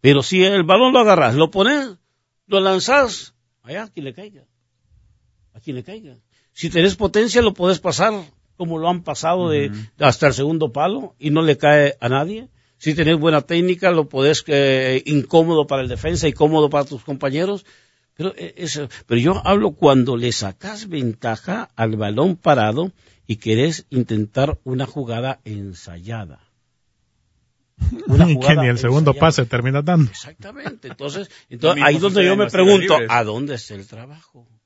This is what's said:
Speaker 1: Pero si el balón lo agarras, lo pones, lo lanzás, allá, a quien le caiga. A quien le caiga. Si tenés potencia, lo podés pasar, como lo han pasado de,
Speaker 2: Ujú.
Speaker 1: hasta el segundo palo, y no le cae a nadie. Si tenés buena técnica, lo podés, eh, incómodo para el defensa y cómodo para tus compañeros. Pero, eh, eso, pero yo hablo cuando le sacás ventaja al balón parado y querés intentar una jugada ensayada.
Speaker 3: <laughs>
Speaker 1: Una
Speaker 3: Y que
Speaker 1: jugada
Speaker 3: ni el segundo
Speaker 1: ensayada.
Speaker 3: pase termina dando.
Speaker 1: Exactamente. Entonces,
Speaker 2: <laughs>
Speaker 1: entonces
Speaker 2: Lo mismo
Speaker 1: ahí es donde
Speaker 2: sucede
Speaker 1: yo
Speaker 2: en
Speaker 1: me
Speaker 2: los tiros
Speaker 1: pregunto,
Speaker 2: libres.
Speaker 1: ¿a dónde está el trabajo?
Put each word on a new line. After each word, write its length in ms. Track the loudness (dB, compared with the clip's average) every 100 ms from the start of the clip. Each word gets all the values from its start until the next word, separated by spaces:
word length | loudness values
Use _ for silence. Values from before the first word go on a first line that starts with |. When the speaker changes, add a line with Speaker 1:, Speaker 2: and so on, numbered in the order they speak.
Speaker 1:
Pero 220 | 4 2
si 200 | 2 2
el 180 | 2 2
balón 280 | 2 4 4
lo 80 | 4
agarras, 340 | 6 4 4
lo 160 | 2 0
pones, 460 | 2 0 0 -4 -12 _ _ _ _ _
lo 140 | 0
lanzás, 760 | 0 0 2 2 2 -4 -18 _ _ _
allá, 220 | -16 -14
a 40 | -14
quien 140 | -14
le 100 | -14
caiga. 300 | -14 -20 -20 _ _ _ _ _ _ _ _ _ _ _
A 60 | -20
quien 160 | -12 -12
le 80 |
caiga. 320 | -12 -18 -20 -20 _ _ _
Si 180 | -10 -4
tenés 260 | 2 2 2
potencia, 460 | -2 0 2 2
lo 120 | 2
podés 240 | 2 0 0
pasar, 340 | -2 0 0 0 -10 _ _ _
como 220 | -8 -4
lo 100 | -2
han 140 | -4
pasado 460 | -6 -6 -2 0 0
de, 200 | 0 -2
Speaker 2:
Ujú. 80 | -6 -14 _
Speaker 1:
hasta 220 | 0 2 0
el 60 |
segundo 380 | 0 -2 -2 -4
palo, 420 | -2 -4 -4 -10 _
y 120 | -2
no 120 | 0
le 140 | 2 2
cae 380 | 4 4 4 0
a 80 | -4
nadie. 400 | -2 -4 -8 -14 _ _ _
Si 160 | -6
tenés 240 | -2 0 2
buena 240 | 2 0
técnica, 480 | 0 -2 0 0 0
lo 180 | 0 -2
podés, 340 | 0 0 0 0
eh, 560 | 0 2 2 0 -2 0
incómodo 600 | -2 2 2 4 0 0
para 160 | -2
el 60 | -4
defensa 380 | -6 -6 -2 -2
y 40 |
cómodo 380 | 2 2 4 2
para 140 | 0 -4
tus 180 | -8
compañeros. 640 | -10 -6 -4 -4 -4 -6 _ _ _ _ _
Pero, 200 | _ -10 -10
eh, 180 | -18 -12
eso, 320 | -10 -10 -10 -14 -4
pero 140 | 0
yo 260 | 0 0 0
hablo 260 | 2 0
cuando 440 | 2 4 6 2 -2
le 160 | -4
sacás 560 | -4 -8 -10 -14 -14 -12
ventaja 840 | -8 -6 -6 -8 -8 -8 -10 -10 -6
al 200 | -4 -2
balón 400 | -4 0 -2 0
parado 540 | 0 2 2 -2 -6 _ _ _ _
y 100 | -8
querés 500 | -2 0 0 -2 -6
intentar 680 | -4 -2 -4 -4 -2 -2 -4
una 220 | -8 -6 -6
jugada 540 | -8 -8 -6 -6 -8
ensayada. 960 | -12 -12 -12 -16 -18 -18 -14 -12 -14 -18 _ _ _ _ _ _ _ _ _ _ _ _ _ _
Speaker 3:
<laughs> 280 | -4 -4 0
Speaker 1:
Una 160 | 4
Speaker 3:
Y 40 | 6
que 60 |
Speaker 1:
jugada 280 | 4 2 2
Speaker 3:
ni 60 | 2
el 100 | 0
segundo 340 | 0 2 2
Speaker 1:
ensayada. 140 | 2 2
Speaker 3:
pase 200 | 2 -2
termina 340 | -2 -2 -2
dando. 280 | 0 2 2
Speaker 1:
Exactamente. 760 | -2 -20 -20 -20 -14 -14 -14 -18
Entonces, 420 | -12 -12 -10 -14 -18
Speaker 2:
<laughs> 80 | _
Speaker 1:
entonces 140 | -2
Speaker 2:
Lo 120 | 0 2
mismo 100 | 2
Speaker 1:
ahí 80 | 2
es 40 |
donde 120 | 0 2
Speaker 2:
sucede 100 | 2
Speaker 1:
yo 60 |
Speaker 2:
en 60 | 2
Speaker 1:
me 60 |
Speaker 2:
los 80 | 0
tiros 140 | 4 6
Speaker 1:
pregunto, 280 | 6 6
Speaker 2:
libres. 160 | 2 2
Speaker 1:
¿a 140 | 0
dónde 300 | 0 -4 -8
está 200 | -10 -12
el 120 | -18 -18
trabajo? 600 | -20 -20 -20 _ _ _ _